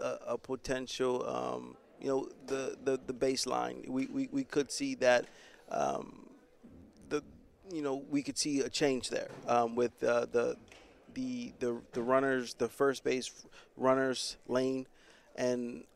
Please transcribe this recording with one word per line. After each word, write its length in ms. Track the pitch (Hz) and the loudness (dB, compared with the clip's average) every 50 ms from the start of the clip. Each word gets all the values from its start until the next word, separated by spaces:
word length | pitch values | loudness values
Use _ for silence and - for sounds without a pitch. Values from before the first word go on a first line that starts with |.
a, 160 | 139 127 123 - - 120 | -4 -4 -4 -6 -4 -4
a 80 | 120 120 | -4 -4
potential, 880 | - - 131 127 - - 135 131 131 123 - - 127 127 123 123 - 117 | -4 -4 -6 -6 -2 -2 -2 -2 -4 -6 -4 0 0 2 2 0 0 -2
um, 460 | 127 123 123 127 123 123 123 123 127 - - - - - | -2 -2 -2 -2 -4 -6 -6 -10 -14 -18 -20 -20 -16 -8
you 80 | - 135 | -2 0
know, 220 | 135 135 - - - - 131 131 | 0 0 0 -4 -10 -14 -8 -6
the, 300 | 135 135 135 - - - - | -4 -4 -4 -4 -6 -4 -2
the, 160 | 135 131 131 131 | 0 0 0 -2
the 80 | - 131 | -4 -4
baseline. 760 | 117 135 135 135 127 - 127 127 123 120 123 123 127 120 - | 0 2 2 2 2 0 0 0 0 -2 -2 -4 -8 -8 -6
We, 200 | 127 131 135 - | -2 -2 -2 -2
we, 220 | - 135 135 - | -2 -2 -2 -2
we 120 | - 139 135 | -2 -4 -2
could 280 | - - 151 143 - | 0 0 0 0 0
see 240 | - - 143 139 131 | -2 -4 -4 -4 -2
that, 300 | 123 127 123 123 123 - - - - - - - - - - | 2 6 6 6 6 4 0 -10 -20 -20 -20 -20 -20 -12 -6
um, 600 | - - 71 67 69 - - - - - - - - - - - _ - - - - - - - - - - - | -2 0 0 0 0 -2 -6 -10 -14 -18 -20 -20 -20 -20 -20 -20 _ -20 -20 -20 -20 -20 -20 -20 -20 -18 -10 -6
the, 120 | 139 151 - - - - - - - _ - 196 | -4 -4 -6 -6 -18 -20 -20 -20 -20 _ -16 -10
you 100 | 185 160 | -6 -4
know, 200 | 147 139 135 139 143 147 | -2 -2 -2 -2 -4 -2
we 140 | 147 139 131 | -2 -2 -2
could 140 | - 131 - | -2 -4 -4
see 220 | - 156 147 139 | -2 0 0 0
a 80 | 127 123 | 0 0
change 400 | - - 160 143 135 123 - - | 0 2 2 2 2 2 -2 -2
there, 200 | 117 - - - - - - - | -4 -4 -4 -6 -10 -8 -2 2
um, 280 | 123 120 117 117 117 | 4 4 4 2 2
with, 280 | 120 123 117 - - 127 | 2 2 2 0 0 2
uh, 220 | 120 120 120 120 117 | 2 2 2 2 2
the, 260 | - 120 117 123 123 - - - - - - - - - - - - | 2 2 2 2 0 -4 -8 -20 -20 -20 -20 -20 -20 -20 -20 -14 -8
the, 380 | 131 131 127 127 120 120 127 131 - | -6 -6 -4 -4 -6 -8 -8 -8 -4
the, 200 | 127 120 120 120 120 - | -2 -2 -2 -4 -6 -8
the 100 | - 127 | -4 -2
runners, 520 | 117 120 131 135 139 135 131 131 123 113 - | 2 4 4 6 6 4 2 2 0 -2 -2
the 140 | - 120 113 | -2 -2 -2
first 340 | - - 143 139 131 - - | 2 4 4 4 4 2 0
base 260 | 139 127 131 117 - - - - - - - - - - | 0 0 0 -2 -6 -10 -14 -20 -20 -20 -20 -20 -18 -8
runners 600 | - 123 131 131 131 135 131 127 120 - - - - - - | 0 2 4 4 4 4 0 0 -2 -4 -8 -8 -10 -6 -2
lane. 400 | 117 127 131 131 131 131 131 - - - - - - - _ _ - | 0 2 2 0 0 -4 -6 -10 -16 -20 -20 -20 -20 -20 _ _ -6
And 480 | - 131 123 123 123 120 120 123 151 - - - | -2 0 0 0 0 -2 -6 -8 -10 -14 -12 0